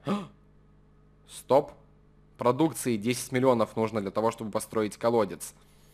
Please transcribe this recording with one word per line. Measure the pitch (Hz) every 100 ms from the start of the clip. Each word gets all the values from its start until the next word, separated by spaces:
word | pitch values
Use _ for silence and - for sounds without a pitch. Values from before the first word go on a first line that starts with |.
| -
<gasps> | 202 170 - _ - _ _ _ _ _ _ _
Стоп. | - - 131 156 - - _ _ _ _ -
Продукции | 120 131 160 131 131 110
десять | 110 123 -
миллионов | 127 131 117 107 -
нужно | 110 110
для | 98
того, | 107 113
чтобы | - 113
построить | 107 - 113 107 -
колодец. | 117 117 98 85 - - _ _ -